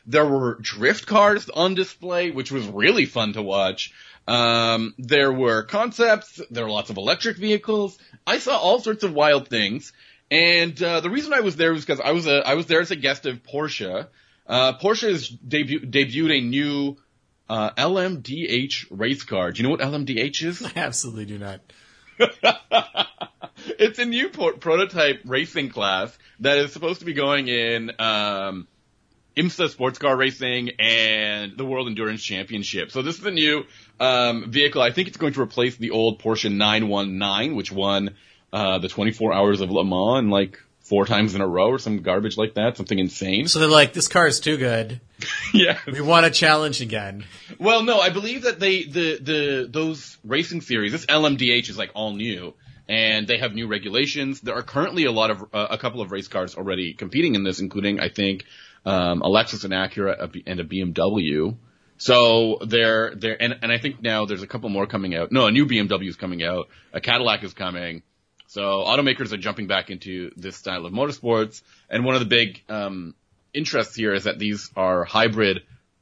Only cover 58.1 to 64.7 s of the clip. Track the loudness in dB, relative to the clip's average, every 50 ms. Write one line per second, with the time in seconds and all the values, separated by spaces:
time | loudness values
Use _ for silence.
58.1 | -2 0 0 0 0 -2 -6 -14 -20 -20 -20 -20 -20 _ -2 0 0 2 2 2
59.1 | 0 2 2 4 4 4 4 2 -2 -8 -6 -4 -2 -2 -2 -2 -2 -2 -2 -2
60.1 | -2 -2 -6 -8 -10 -12 -10 -8 -6 -6 -6 -4 -4 -4 -4 -2 0 0 2 2
61.1 | 2 2 0 0 0 0 0 -2 -4 -8 -14 _ _ _ _ _ _ -4 2 4
62.1 | 6 6 8 6 6 6 4 4 0 -2 -2 0 2 2 4 4 4 2 2 0
63.1 | -4 -4 -4 -4 -2 -2 -2 -2 -2 -2 -2 -2 -2 -2 -2 -4 -6 -4 -2 -2
64.1 | 0 0 0 -2 -4 -6 -8 -8 -8 -8 -6 -4